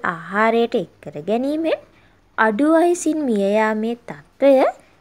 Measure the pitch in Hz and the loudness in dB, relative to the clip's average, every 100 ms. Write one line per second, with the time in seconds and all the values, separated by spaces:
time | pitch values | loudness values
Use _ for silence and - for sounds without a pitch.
0 | 214 170 165 196 220 226 233 240 170 _ | -4 -6 -6 0 2 2 0 -2 -6 _
1 | - 147 165 226 269 302 320 605 - _ | -16 -12 -4 -4 -2 -2 -2 -4 -8 _
2 | _ _ _ - 220 208 294 330 349 349 | _ _ _ -2 0 2 2 4 2 0
3 | 320 311 285 214 196 214 220 214 226 240 | -2 -2 -2 0 0 0 0 -2 -4 -6
4 | - 147 - - 269 262 359 - _ _ | -12 -18 -16 0 4 4 4 -2 _ _